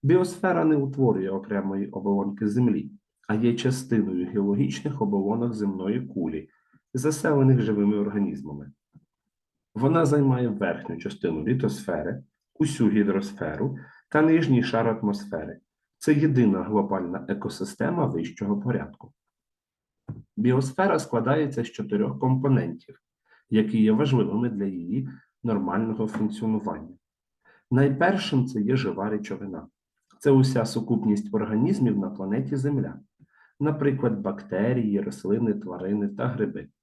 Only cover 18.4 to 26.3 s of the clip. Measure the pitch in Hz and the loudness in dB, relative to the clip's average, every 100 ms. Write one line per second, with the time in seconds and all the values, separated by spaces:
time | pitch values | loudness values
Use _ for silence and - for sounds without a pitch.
18.4 | 101 101 123 110 - - - _ _ _ | -4 -2 -2 -4 -4 -16 -20 _ _ _
19.4 | _ _ _ _ _ _ _ 110 - - | _ _ _ _ _ _ _ -16 -14 -2
20.4 | 117 127 131 - 190 160 - 117 110 147 | 2 2 0 0 2 2 0 -2 0 0
21.4 | 147 - 117 - 104 104 - - 131 131 | 0 -2 -6 -6 -4 0 -2 0 0 2
22.4 | 139 127 85 82 - - _ _ _ _ | 4 2 2 -8 -14 -20 _ _ _ _
23.4 | _ 107 107 110 107 107 147 131 92 101 | _ 0 2 4 4 4 4 4 2 0
24.4 | 120 104 98 90 85 113 135 - _ _ | -2 -2 -4 -4 -4 -4 -6 -12 _ _
25.4 | 120 104 - 95 113 110 110 107 107 | -2 -2 -2 -2 -2 -2 -4 -2 -4